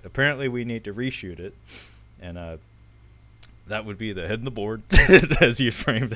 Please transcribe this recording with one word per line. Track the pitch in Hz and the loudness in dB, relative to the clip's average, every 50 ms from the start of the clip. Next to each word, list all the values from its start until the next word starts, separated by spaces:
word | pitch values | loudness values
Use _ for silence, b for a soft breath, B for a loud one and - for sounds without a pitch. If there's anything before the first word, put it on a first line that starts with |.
| - | -12
apparently | 90 - 135 139 147 143 127 139 | -8 -2 0 0 0 0 -2 -4
we | 127 120 123 120 | -4 -4 -4 -6
need | 120 117 113 107 | -6 -8 -8 -8
to | 104 98 | -10 -8
reshoot | 113 127 131 - - - 92 85 80 | -6 -6 -6 -6 -8 -12 -12 -12 -12
it, | 87 98 - - b b b b b b b b b b - - | -14 -14 -16 -18 b b b b b b b b b b -20 -18
and, | - 87 85 | -16 -14 -12
uh, | 87 85 82 82 78 - - - - - - - - - - - - - - - - - - - - - | -12 -12 -12 -14 -14 -16 -20 -20 -20 -20 -20 -20 -20 -20 -20 -20 -20 -20 -20 -20 -18 -18 -18 -20 -20 -12
that | - 107 110 110 | -8 -8 -8 -8
would | 107 101 | -8 -10
be | 92 113 107 98 | -8 -8 -8 -6
the | 92 85 | -6 -6
head | 87 107 113 | -6 -6 -6
and | 120 | -6
the | 135 | -8
board, | 113 107 101 107 113 110 - - - - - - | -8 -6 -6 -6 -6 -8 -2 4 6 6 8 10
<laughs> | 190 160 165 - 151 - | 8 8 8 6 2 4
as | 175 120 117 - | 4 4 4 2
you | 131 117 | 0 -2
framed | - - - - 113 110 135 107 110 | -2 -2 -4 -2 -2 -2 -2 -4 -4